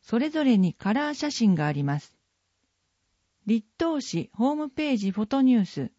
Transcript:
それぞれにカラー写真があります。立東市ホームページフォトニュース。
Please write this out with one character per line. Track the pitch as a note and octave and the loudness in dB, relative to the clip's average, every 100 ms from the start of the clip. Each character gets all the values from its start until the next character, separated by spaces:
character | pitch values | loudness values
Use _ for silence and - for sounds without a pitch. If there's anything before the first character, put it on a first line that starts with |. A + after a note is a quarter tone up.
そ | - A#3 | -2 -2
れ | D4+ | 0
ぞ | D#4 | 0
れ | C#4 G#3+ | 4 4
に | F#3 | 2
カ | - G3 | 0 -2
ラ | A#3 D4 | -2 -2
ー | |
写 | D4 D4 | -4 -6
真 | - A3 | 2 2
が | E3+ D3+ | 2 0
あ | |
り | C#3+ | -2
ま | C#3+ D3 | -2 -4
す。 | - _ _ _ _ _ _ _ _ _ _ _ _ _ | -8 _ _ _ _ _ _ _ _ _ _ _ _ _
立 | G#3 A3+ - - | -2 -2 -2 -4
東 | E4 D4+ | -2 -2
市 | - E3+ - | -4 -6 -6
ホ | - B3 | -2 -2
ー | |
ム | D4+ D4+ | 0 -6
ペ | - D4+ | -4 -2
ー | B3 | 0
ジ | G3 | -2
フ | G3+ | -4
ォ | |
ト | G#3+ C4+ | -2 2
ニ | C4 A#3+ | 4 4
ュ | |
ー | |
ス。 | F#3 - C3+ | 0 -4 -10